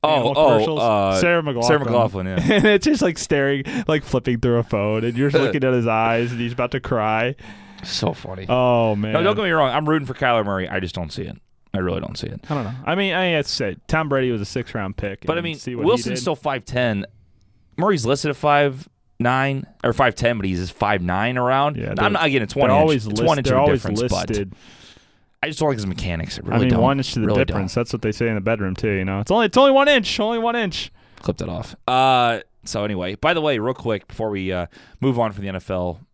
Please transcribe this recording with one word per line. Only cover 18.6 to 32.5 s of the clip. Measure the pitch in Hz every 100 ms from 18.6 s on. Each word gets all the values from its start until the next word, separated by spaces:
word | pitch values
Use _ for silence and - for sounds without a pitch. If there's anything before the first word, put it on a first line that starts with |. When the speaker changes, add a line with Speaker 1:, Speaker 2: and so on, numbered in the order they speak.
| 143 131 - _ _ _
Speaker 1:
nine | 120 131 139 135 - _
or | -
five | 113 131
ten, | 107 117 117
but | 95
he's | 90 90
five | - 104 101
nine | 87 90 113 127
around. | 123 131 147 147
Speaker 2:
Yeah, | 110
Speaker 1:
I'm | 104
Speaker 2:
they're, | 202
Speaker 1:
not, | 202 160
again, | 135
it's | 107
Speaker 2:
they're | -
Speaker 1:
one | 135
inch. | 135
Speaker 2:
always | 156 143 107
Speaker 1:
It's | 104
Speaker 2:
list-, | 139
Speaker 1:
one | 151
inch | 131
Speaker 2:
they're | 131
Speaker 1:
of |
Speaker 2:
always | 147 135
Speaker 1:
difference, | - 107
but | 123 95 87
Speaker 2:
listed. | 107 98 - - - - - _ _ _ _
Speaker 1:
I | 147
just | 151
don't | 156
like | 123
his | 101
mechanics. | 90 92 85 80 -
I |
really | -
Speaker 2:
I | 117
mean, | 127
Speaker 1:
don't. | 117
Speaker 2:
one | 120 139
inch | 131
to | -
the | 110
Speaker 1:
Really | -
Speaker 2:
difference. | 175 101 95
Speaker 1:
don't. | -
Speaker 2:
That's | 120
what | 117
they | 110
say | 107 117
in | 107
the |
bedroom | 98 113 95 92
too. | 113
You | 98
know, | 95 98
it's | 104
only, | 208 220
it's | 254
only | 277
one | 269 277
inch. | 277 196 -
Only | 214 233
one | 226 233
inch. | 208 - - - _ -
Speaker 1:
Clip | - 87
that | -
off. | 85 - - -
Uh, | 127 131 127 120 113 -